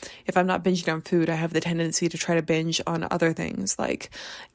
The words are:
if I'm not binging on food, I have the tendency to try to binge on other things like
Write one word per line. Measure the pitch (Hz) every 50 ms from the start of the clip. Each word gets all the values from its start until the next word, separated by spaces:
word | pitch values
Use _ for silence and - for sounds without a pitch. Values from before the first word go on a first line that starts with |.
| - - - - -
if | - -
I'm | 185 180 185
not | 185 180 170
binging | 185 185 180 175 170
on | 160 160
food, | - - 185 175 160 165
I | 165
have | 160 165 165 165
the | 160
tendency | - 170 170 165 165 160 160 - 175 170
to | 170 165
try | - - 170
to | 165
binge | 160 160 165 160 160 165 160 - -
on | - 170 165 - -
other | - 175 170 165
things | 160 170 165 - - - 196 190 - -
like | - 64 - - - - - - - - - - - -